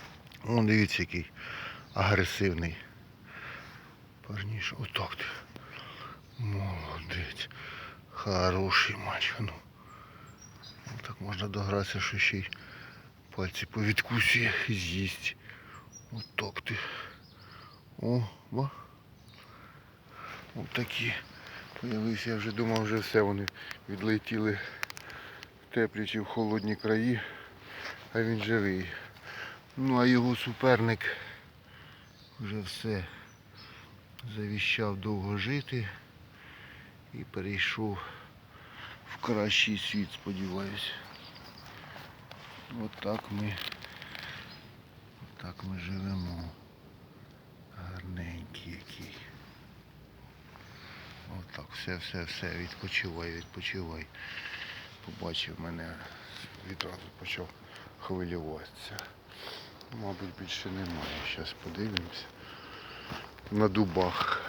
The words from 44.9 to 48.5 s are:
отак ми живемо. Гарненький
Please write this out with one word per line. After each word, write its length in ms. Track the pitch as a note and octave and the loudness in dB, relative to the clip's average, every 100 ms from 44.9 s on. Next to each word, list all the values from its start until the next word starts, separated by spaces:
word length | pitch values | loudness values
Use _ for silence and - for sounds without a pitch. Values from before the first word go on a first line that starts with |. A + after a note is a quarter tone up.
| - - - | -20 -20 -18
отак 420 | - - F2+ F2+ | -18 -10 -10 -8
ми 140 | F#2+ F#2+ | -6 -4
живемо. 720 | F2 F#2+ G2 F#2+ F2 E2+ E2+ - - - - - - - - - - - - - | -4 -2 -2 0 -2 -4 -6 -10 -18 -18 -20 -18 -20 -20 -20 -20 -20 -20 -18 -12
Гарненький 960 | F2+ F#2 F#2 F2+ E2+ E2+ D2+ | -8 -8 -6 -6 -4 -6 -10